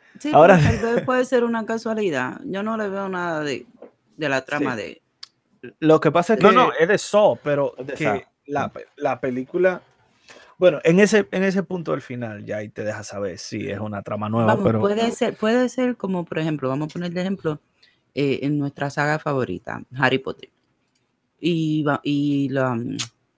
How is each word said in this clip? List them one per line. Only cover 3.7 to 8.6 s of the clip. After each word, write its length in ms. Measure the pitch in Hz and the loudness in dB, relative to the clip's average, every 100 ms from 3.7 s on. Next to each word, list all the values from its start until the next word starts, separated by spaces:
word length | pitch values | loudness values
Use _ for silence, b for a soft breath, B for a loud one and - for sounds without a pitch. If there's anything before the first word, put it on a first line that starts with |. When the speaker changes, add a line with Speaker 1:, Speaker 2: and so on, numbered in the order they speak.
| _ - _ _ - | _ -20 _ _ -8
Speaker 1:
de 120 | 151 | -2
la 160 | 135 | -2
trama 320 | - 147 143 120 | -2 -4 -2 -4
Speaker 2:
Sí. 60 | 87 - _ _ - _ _ _ | -8 -12 _ _ -20 _ _ _
Speaker 1:
de 120 | 120 - | -20 -2
Speaker 2:
Lo 200 | 156 156 | 4 4
que 120 | 156 | 4
pasa 220 | 156 175 | 2 2
es 60 | 220 | 4
Speaker 3:
No, 80 | 190 | 6
Speaker 2:
que 40 | |
Speaker 3:
no, 180 | 233 240 240 | 6 4 4
es 80 | 170 | 2
de 100 | 196 | 2
Saw, 400 | - 208 202 120 | 2 4 4 2
pero 320 | 147 143 139 - | 0 0 -2 -4
Speaker 2:
Es 80 | 131 | -10
de 60 | |
Speaker 3:
que 100 | 131 | -4
Speaker 2:
Saw. 180 | 151 98 - _ - | -2 -2 -6 _ -8
Speaker 3:
la 220 | 143 | -6